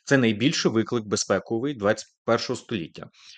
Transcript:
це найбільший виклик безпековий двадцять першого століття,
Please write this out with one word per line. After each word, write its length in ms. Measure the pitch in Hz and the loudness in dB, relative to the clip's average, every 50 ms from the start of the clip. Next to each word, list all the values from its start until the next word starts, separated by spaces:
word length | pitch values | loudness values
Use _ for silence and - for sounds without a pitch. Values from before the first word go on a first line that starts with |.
| _ | _
це 140 | - 143 | 2 4
найбільший 540 | 135 123 113 110 101 117 147 165 - - 156 | 4 4 4 2 2 0 0 0 0 0 2
виклик 340 | 113 113 107 - 123 120 107 | 2 2 0 0 -2 -4 -2
безпековий 680 | 101 107 101 - - 101 92 - - 117 113 123 147 147 | -2 -4 -2 0 0 0 -2 0 -2 -4 -2 -2 -4 -4
двадцять 340 | 110 98 101 110 - - - _ _ _ | 0 0 0 0 0 -4 -12 _ _ _
першого 320 | - 117 113 - - 127 | 0 0 0 0 -4 -6
століття, 520 | 110 - - 123 98 80 73 - - - - _ _ - - - | -8 -6 -6 -6 -6 -6 -8 -12 -18 -20 -20 _ _ -20 -20 -20